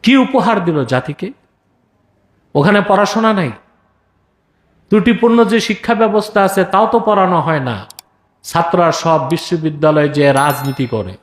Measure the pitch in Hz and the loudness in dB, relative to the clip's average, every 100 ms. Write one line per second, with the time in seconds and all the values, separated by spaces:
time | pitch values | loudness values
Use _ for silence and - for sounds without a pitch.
0 | 214 269 254 262 196 208 170 151 123 127 | 4 4 4 0 0 -2 -2 -2 -2 -4
1 | 143 147 196 - _ _ _ _ _ _ | -4 -10 -12 -14 _ _ _ _ _ _
2 | _ _ _ _ _ - 156 208 190 196 | _ _ _ _ _ 0 2 2 2 0
3 | 202 226 226 202 147 101 _ _ _ _ | 0 0 0 0 -4 -8 _ _ _ _
4 | _ _ _ _ _ _ _ _ _ 208 | _ _ _ _ _ _ _ _ _ 0
5 | 208 220 233 233 208 226 - 208 - 220 | 2 2 2 4 2 0 -2 -6 -4 0
6 | 226 208 208 208 196 196 180 190 226 233 | 2 0 0 0 0 0 0 0 2 0
7 | 214 202 185 175 147 156 127 104 - - | 0 0 2 0 0 -2 -4 -8 -12 -20
8 | _ _ _ _ - 170 170 180 170 160 | _ _ _ _ -6 -4 0 2 2 0
9 | 170 160 131 160 - 170 156 147 156 151 | 0 0 0 -6 -4 -4 -4 0 2 2
10 | 147 139 143 135 147 131 135 131 127 110 | 0 2 2 2 0 -2 -6 -4 -4 -4
11 | 92 95 | -8 -12